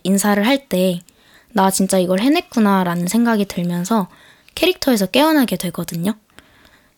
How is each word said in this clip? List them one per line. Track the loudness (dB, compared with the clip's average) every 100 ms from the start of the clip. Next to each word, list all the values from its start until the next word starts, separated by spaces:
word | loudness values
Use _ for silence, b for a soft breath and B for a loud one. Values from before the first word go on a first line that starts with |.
인사를 | 0 0 2 2 2
할 | 0 -2
때 | -2 0 -2 -10 b b b b
"나 | 0 2
진짜 | 2 0 0
이걸 | 2 2
해냈구나"라는 | 2 0 0 0 2 2 0 -2 -2
생각이 | 0 2 0 -2
들면서 | -4 -4 -4 -2 -2 -2 b b b b -2
캐릭터에서 | -2 0 0 0 0
깨어나게 | 0 2 2 0 -2
되거든요. | -6 -8 -8 -6 -4 -6 _ b b b b b b